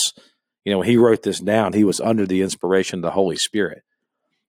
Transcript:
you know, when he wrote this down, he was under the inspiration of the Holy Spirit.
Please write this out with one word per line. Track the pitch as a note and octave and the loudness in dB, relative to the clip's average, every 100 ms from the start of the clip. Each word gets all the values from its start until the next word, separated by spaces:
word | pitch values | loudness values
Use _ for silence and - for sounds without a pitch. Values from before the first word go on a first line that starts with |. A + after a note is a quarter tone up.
| - - _ _ _ _ | -4 -6 _ _ _ _
you | G2 | -4
know, | G2 | -2
when | F#2 | 2
he | A#2+ | 4
wrote | A#2 G#2+ | 4 4
this | G2+ F#2+ | -2 -4
down, | F#2 A2 G2+ | -2 0 0
he | G2+ | 2
was | G#2 F2 | 2 2
under | A2 A2+ G2 | -2 -2 0
the | F#2 | 0
inspiration | F#2+ - F2+ F#2+ F#2 F#2 | -2 -4 0 0 0 -4
of | |
the | E2+ | -4
Holy | F#2 F#2+ D2+ | -2 -2 -2
Spirit. | - G#2+ F2+ - _ _ _ _ _ _ | -4 -4 -4 -6 _ _ _ _ _ _